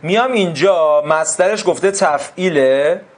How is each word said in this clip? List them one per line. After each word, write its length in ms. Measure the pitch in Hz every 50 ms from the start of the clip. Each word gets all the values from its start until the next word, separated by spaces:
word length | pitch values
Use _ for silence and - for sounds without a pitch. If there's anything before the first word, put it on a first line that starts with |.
| -
میام 280 | 156 185 220 240 262
اینجا 720 | 254 226 190 180 160 131 151 196 190 170 160 151 151 147 147 151
مصدرش 560 | 160 160 160 156 - - 180 190 214 208 - 180
گفته 240 | 165 123 131 196
تفعیله 1080 | 196 196 196 165 147 135 - - - - 185 185 165 143 131 131 131 135 143 151 175 202 - - -